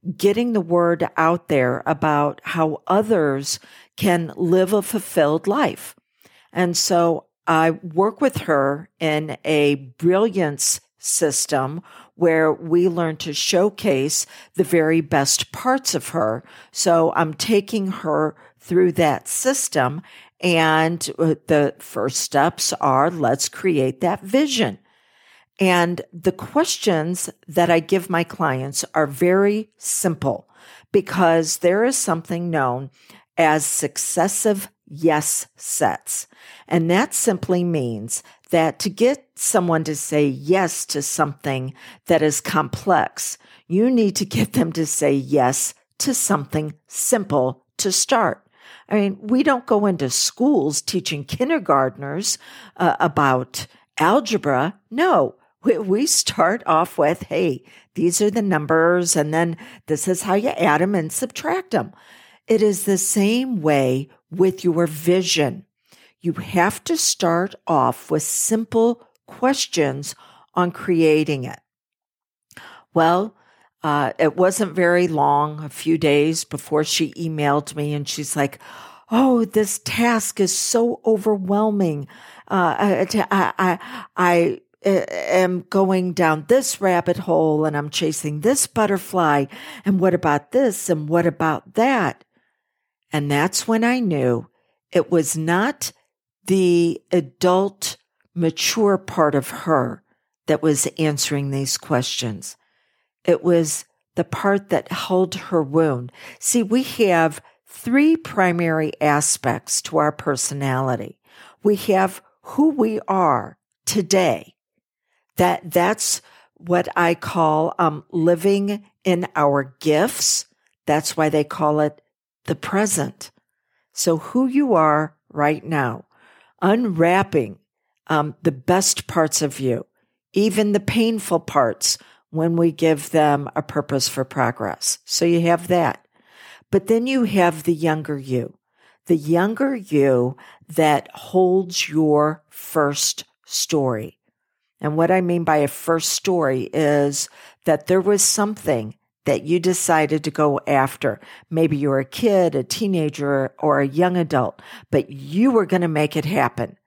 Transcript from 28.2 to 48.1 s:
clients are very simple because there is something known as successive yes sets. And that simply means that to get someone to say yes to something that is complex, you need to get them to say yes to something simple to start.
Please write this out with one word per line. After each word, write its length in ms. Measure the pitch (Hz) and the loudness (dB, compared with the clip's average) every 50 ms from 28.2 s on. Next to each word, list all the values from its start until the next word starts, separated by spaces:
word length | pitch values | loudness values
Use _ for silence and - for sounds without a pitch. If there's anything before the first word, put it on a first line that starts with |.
| 170 | -2
clients 600 | 165 - - 175 151 131 131 131 139 139 - - - _ | -4 -4 -4 -2 -2 -2 -2 -6 -6 -6 -8 -8 -4 _
are 120 | 160 156 | -2 -2
very 640 | 139 139 127 175 175 185 196 202 202 208 214 214 _ _ | 0 0 0 2 2 4 4 2 2 0 -2 -6 _ _
simple 720 | _ - - - - - 185 165 - - 139 113 - - _ _ _ - - - - _ _ | _ -8 -8 -6 -2 -2 -2 -2 -2 -2 -4 -4 -4 -10 _ _ _ -20 -20 -20 -20 _ _
because 680 | - 208 - - - 180 185 165 165 165 165 156 - - | 0 0 0 0 0 2 4 4 4 4 2 0 -4 0
there 260 | - 175 180 202 226 | 2 2 2 4 0
is 140 | 254 269 - | 0 0 -2
something 520 | - - 165 165 165 - 180 170 175 175 | -2 -2 -2 -4 -4 -6 -6 -6 -4 -2
known 400 | 165 151 135 127 123 127 139 135 _ _ _ _ - - _ _ _ | -2 0 0 0 -2 -4 -8 -10 _ _ _ _ -20 -20 _ _ _
as 300 | - 165 156 151 156 143 | 2 2 4 4 2 0
successive 1040 | - - - - 139 _ - - - - 175 165 196 190 - - 220 208 196 196 - _ _ _ _ | -2 -4 -4 -4 -6 _ -6 -8 -4 -2 0 0 0 0 -2 0 0 -2 -2 -6 -14 _ _ _ _
yes 560 | 156 143 160 165 156 151 147 - - - - _ _ | -14 -2 0 2 2 2 0 -2 -4 -6 -6 _ _
sets. 720 | _ - - - - 151 104 69 - _ - - - - _ _ _ - - - - - | _ -10 -8 -4 0 0 0 0 -2 _ -8 -10 -10 -10 _ _ _ -20 -20 -20 -20 -8
And 240 | - 175 170 165 165 | -2 -2 0 2 2
that 240 | 175 190 262 - - | 2 2 2 0 -2
simply 480 | - - 240 202 - - - 180 180 | -2 0 0 -2 -2 -2 -2 -2 0
means 600 | 175 175 170 151 131 120 113 104 107 117 - - - - - _ _ _ | 0 0 -2 -2 -2 -4 -6 -6 -8 -8 -10 -10 -12 -16 -20 _ _ _
that 280 | - 170 160 160 - _ | 0 2 2 0 -2 _
to 100 | - 208 | -6 -6
get 380 | 170 - 233 247 285 285 _ _ _ | -2 2 2 2 2 -2 _ _ _
someone 480 | - - - - 208 180 175 165 160 160 | -6 -6 0 0 2 2 2 0 0 0
to 100 | 147 151 | -2 -6
say 320 | 147 - - 156 151 147 | -6 -6 -2 0 2 2
yes 580 | 143 131 131 139 147 185 190 190 165 - - - | 2 0 -4 0 0 2 2 2 0 -2 -6 -8
to 140 | - - 147 | -6 -6 -6
something 720 | 139 - - - 156 143 139 _ - 151 135 131 127 131 135 - - - - _ _ | -4 -6 -2 -2 -2 -2 -2 _ -6 -4 -4 -4 -6 -8 -12 -16 -20 -20 -20 _ _
that 160 | - 175 156 | 2 2 4
is 180 | 156 151 147 - | 4 2 0 -2
complex, 960 | - - - 156 151 123 - - - 202 180 147 - - _ - - - - _ _ _ - _ _ _ | -6 -2 -2 -2 -2 -2 -6 -6 0 2 2 2 2 -2 _ -10 -10 -10 -10 _ _ _ -20 _ _ _
you 220 | 170 190 220 254 | 0 0 2 2
need 260 | 262 233 220 196 190 | 2 2 2 0 0
to 80 | - 208 | -2 -6
get 280 | 190 - 220 214 196 - | -4 -2 -2 -2 0 0
them 180 | - 233 165 | -2 -2 0
to 120 | 160 165 160 | -2 -4 -4
say 280 | 151 - - 156 143 | -2 -2 0 0 2
yes 600 | 139 139 131 131 143 147 127 127 135 - - - - _ _ _ _ _ | 0 0 -2 0 2 2 4 2 2 0 -4 -6 -8 _ _ _ _ _
to 140 | - 285 | -4 -2
something 600 | 247 - - - - 151 139 - - 156 151 151 151 _ _ _ | -2 -2 0 0 0 -2 -2 -4 -6 -6 -6 -6 -10 _ _ _
simple 760 | - - - - - 226 196 - 143 143 127 127 - _ _ _ _ - | -10 -6 -2 0 0 0 0 0 0 0 0 0 -4 _ _ _ _ -4
to 140 | - 196 | -4 -2
start. 520 | 185 - - - | 0 -2 0 0